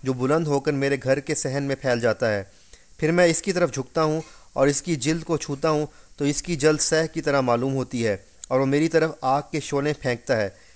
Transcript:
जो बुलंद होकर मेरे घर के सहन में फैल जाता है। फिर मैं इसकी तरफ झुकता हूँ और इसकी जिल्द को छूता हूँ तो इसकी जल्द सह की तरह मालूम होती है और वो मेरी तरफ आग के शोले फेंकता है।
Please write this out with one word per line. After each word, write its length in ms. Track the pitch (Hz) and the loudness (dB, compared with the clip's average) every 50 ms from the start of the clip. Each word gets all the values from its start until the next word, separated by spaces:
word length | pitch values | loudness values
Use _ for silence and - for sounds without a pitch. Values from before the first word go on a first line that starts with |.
| 131 | -4
जो 80 | 131 131 | -4 -2
बुलंद 320 | 123 127 131 151 165 170 151 | 0 0 2 2 2 2 0
होकर 240 | 143 139 135 156 143 | 0 0 0 0 -2
मेरे 220 | 135 139 139 143 127 | 0 0 0 0 0
घर 220 | - 127 135 143 | 0 0 0 0
के 140 | - - 151 | 0 -4 -4
सहन 260 | - - 135 131 143 | -2 -2 -4 -4 -4
में 120 | 139 139 135 | -2 -4 -4
फैल 240 | - - 131 120 117 | -2 0 0 0 2
जाता 260 | 120 117 107 - 127 | 2 0 0 2 0
है। 200 | 110 104 101 95 - - - - - - - - - - - | 0 0 -2 -4 -8 -14 -20 -20 -20 -20 -20 -20 -18 -8 -4
फिर 100 | 156 156 | 0 0
मैं 140 | 170 175 180 170 | 4 4 4 4
इसकी 240 | 160 - - 202 | 4 2 0 -2
तरफ 180 | 170 175 175 151 | 0 0 0 0
झुकता 320 | - 139 123 - - 160 | 0 -4 -8 -4 -2 0
हूँ 200 | 156 156 156 160 160 - - - - - - | 0 0 0 -2 -6 -10 -18 -20 -18 -8 -2
और 120 | 127 139 143 | 2 2 2
इसकी 260 | 143 - - 175 165 135 | 2 0 0 -2 -4 -2
जिल्द 260 | 113 151 160 165 160 | 0 -2 -2 -2 -2
को 120 | - 165 | -4 -4
छूता 320 | 143 - - 143 135 147 160 | -4 -4 -6 -6 -2 0 0
हूँ 200 | 156 151 151 - - - - - - - | 0 0 -2 -4 -8 -16 -20 -16 -8 -4
तो 80 | 143 | -2
इसकी 300 | 143 147 - - 175 175 | -2 -2 -2 -2 -4 -2
जल्द 240 | 131 143 156 156 143 | 2 4 4 4 4
सह 260 | - - 165 156 160 | 2 2 2 0 0
की 140 | 156 - 160 | 0 -4 -4
तरह 200 | 156 151 139 139 | -2 0 2 2
मालूम 300 | 127 123 120 117 127 135 | 2 2 2 2 0 0
होती 280 | 135 135 123 - 131 120 | -2 -2 -4 -4 -2 -2
है 120 | 113 107 98 95 - - - - - - | 0 0 -2 -4 -6 -16 -20 -14 -6 -2
और 100 | 127 131 | 0 0
वो 60 | 135 | 2
मेरी 220 | 135 139 147 160 165 | 2 2 2 2 2
तरफ 300 | 165 160 156 160 - - 139 | 2 2 2 0 -4 -4 -2
आग 180 | 127 135 147 143 - | 0 0 0 -2 -4
के 80 | - 151 | -8 -8
शोले 320 | - - 143 139 139 151 147 | -6 -4 -4 -2 -2 -2 -4
फेंकता 400 | - - 131 120 117 - - 127 | -2 -2 -4 -4 -2 -2 -2 0
है। 200 | 110 101 95 - - - - - | 0 0 -2 -6 -10 -20 -20 -20